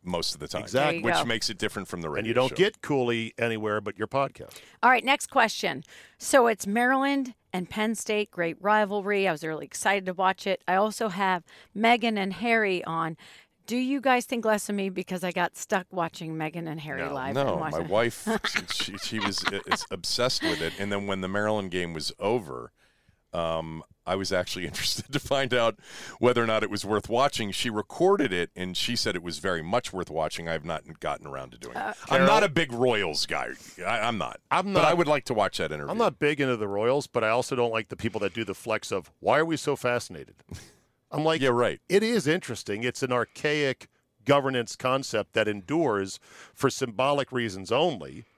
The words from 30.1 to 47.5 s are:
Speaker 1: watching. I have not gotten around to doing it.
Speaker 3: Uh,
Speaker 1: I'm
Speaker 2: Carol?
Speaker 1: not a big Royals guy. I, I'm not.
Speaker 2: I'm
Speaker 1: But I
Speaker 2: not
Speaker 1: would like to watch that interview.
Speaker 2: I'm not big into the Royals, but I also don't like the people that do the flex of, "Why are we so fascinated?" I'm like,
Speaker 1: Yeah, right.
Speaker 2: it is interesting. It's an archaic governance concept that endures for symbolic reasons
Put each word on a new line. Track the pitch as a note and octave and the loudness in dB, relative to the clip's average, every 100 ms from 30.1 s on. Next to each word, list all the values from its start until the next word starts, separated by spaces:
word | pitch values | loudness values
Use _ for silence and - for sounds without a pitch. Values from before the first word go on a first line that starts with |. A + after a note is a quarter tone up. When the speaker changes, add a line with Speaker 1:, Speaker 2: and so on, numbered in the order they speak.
Speaker 1:
watching. | D#2 D#2 - E2 | -2 -2 -4 -4
I | |
have | D#2+ | -4
not | D2+ D#2 - D2+ | -4 -6 -8 -8
gotten | D#2+ D2 D2 | -6 -6 -8
around | C2+ C2 | -12 -12
to | A#1+ | -14
doing | B1 A#1+ | -12 -8
it. | |
Speaker 3:
Uh, | - - - | -8 -10 0
Speaker 1:
I'm | - | 4
Speaker 2:
Carol? | C3+ | 6
Speaker 1:
not | G#3+ | 6
a | G3+ | 4
big | C#3 D#3 | 2 0
Royals | A#2 B2+ A2 F2+ D2 - | 2 4 4 0 -2 -2
guy. | D2+ B1 C2+ - - F2 | -2 -4 -8 -16 -8 -2
I, | A#2 | 0
I'm | A2+ A2+ | 0 -2
not. | C#2 - _ | -4 -8 _
Speaker 2:
I'm | E3 G3 | -2 2
Speaker 1:
But | F#3 | 2
I | D#3+ | 4
Speaker 2:
not | F3 | 4
Speaker 1:
would | D3 | 2
like | D3 - | 2 0
to | |
watch | A2+ G2 - | 0 0 0
that | D#2+ | -4
interview. | D#2 D2 | -4 -6
Speaker 2:
I'm | G3+ | 0
not | A3 C3 | 0 2
big | D3 D3 | 0 2
into | C3+ A#2+ | 0 0
the | G#2 | -2
Royals, | G2+ A2+ C#3 C3 | 0 2 2 0
but | B2 | 0
I | A2 | 2
also | A#2 B2+ | 2 2
don't | B2+ A#2+ | 0 2
like | A2+ G#2+ | 0 -4
the | - | -4
people | - G#3 | -4 0
that | G3 | -2
do | A#2 | -2
the | G#2 | -4
flex | F#2+ - A2 - | -6 -2 -2 -2
of, | G2+ E2 _ | -6 -6 _
"Why | F2+ C3+ | 4 4
are | |
we | E3 D#3 | 4 0
so | - C#3 | -2 0
fascinated?" | B2+ A#2+ - E2 C2+ - _ - - _ _ _ _ | 0 0 -4 -14 -14 -20 _ -16 -16 _ _ _ _
I'm | D3 | 0
like, | D#3 D#3+ | 2 4
Speaker 1:
Yeah, | C3+ | 4
right. | A#2+ A#2 C#2 _ | 4 2 0 _
Speaker 2:
it | F#3 | 2
is | A3 A#3 C#3+ | 4 2 2
interesting. | E3+ - A2+ - G#2 | 0 -2 -10 -4 -2
It's | A#2+ - | -2 -2
an | C3 | 0
archaic | B2 A2 - D3+ D3+ C#3 B2 - _ _ _ | 0 0 -2 0 2 0 -2 -10 _ _ _
governance | - C#3+ C3+ B2+ A2+ - | 4 6 6 0 -2 -4
concept | B2+ C3 - A2 G2 | 0 0 0 -2 0
that | A2+ G#2+ | 0 2
endures | G#2 F2+ D#3 D3+ G#2 F#2+ - - - - | 0 -2 0 2 2 -2 -8 -18 -20 -20
for | - C3+ | 0 0
symbolic | - B2 G2+ C3 C#3+ B2+ | 0 -4 0 2 2 0
reasons | C3 A#2 | -2 -4